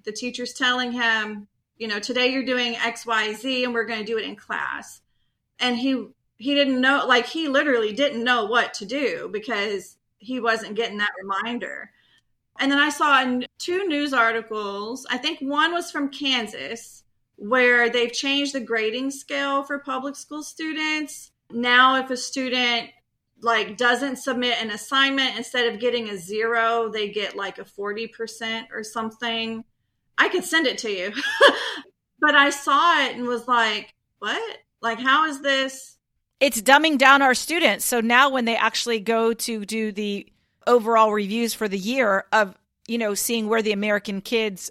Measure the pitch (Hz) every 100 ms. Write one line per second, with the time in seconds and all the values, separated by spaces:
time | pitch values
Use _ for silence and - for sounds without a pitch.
0 | 214 208 247 247 240 - 254 247 247 247
1 | 233 220 214 208 208 _ _ - 220 208
2 | 208 247 247 262 254 247 240 233 233 233
3 | 233 220 214 214 262 254 247 233 220 220
4 | 208 220 190 208 - 85 65 69 - -
5 | _ _ _ _ _ - 247 240 269 254
6 | 196 _ _ _ 247 285 269 254 254 277
7 | 247 240 233 320 311 269 302 240 214 208
8 | 285 226 240 240 202 240 196 - 202 277
9 | 240 165 175 202 233 208 208 196 - _
10 | _ _ 202 254 226 220 214 208 220 208
11 | 208 185 196 190 226 240 - - - _
12 | _ _ _ _ _ - 269 285 294 294
13 | 302 269 254 247 233 - - 359 392 294
14 | 294 262 226 226 220 214 202 202 214 254
15 | - 247 294 330 269 294 320 349 339 311
16 | 277 - 277 254 214 127 135 226 - -
17 | _ _ _ _ 202 254 247 240 233 240
18 | 233 - 277 277 285 269 220 226 220 247
19 | 269 269 - 277 277 277 285 285 285 254
20 | 277 269 - 302 285 - 311 311 311 311
21 | 285 - - _ _ 233 247 247 262 262
22 | 262 254 - 269 254 254 240 233 - _
23 | _ _ _ _ 233 220 190 208 247 240
24 | 277 247 269 240 247 233 220 208 - 269
25 | 269 269 254 214 240 247 233 208 240 240
26 | 220 196 170 214 226 233 226 233 226 214
27 | 208 208 196 202 196 190 185 - 202 208
28 | 226 - 226 - 226 226 233 220 214 233
29 | 220 220 240 226 226 226 - _ _ _
30 | _ - 320 370 - 320 262 - 220 190
31 | 190 226 - - 539 - - 349 - _
32 | _ - 302 285 285 - 302 285 339 311
33 | 254 214 247 233 240 240 220 208 - _
34 | _ _ 208 330 453 - _ _ 226 226
35 | 254 285 311 269 277 269 269 - - _
36 | _ _ _ - 269 226 208 277 320 269
37 | 262 277 269 240 - 339 294 196 - 240
38 | 226 240 277 262 233 226 220 - 240 226
39 | 196 226 226 226 - 220 202 220 220 202
40 | 208 202 - _ _ _ - 247 220 226
41 | 220 208 196 226 226 - 208 190 196 269
42 | 220 196 - 220 196 - _ _ - 226
43 | 214 202 - 233 214 226 214 202 214 208
44 | - 196 - 233 220 185 -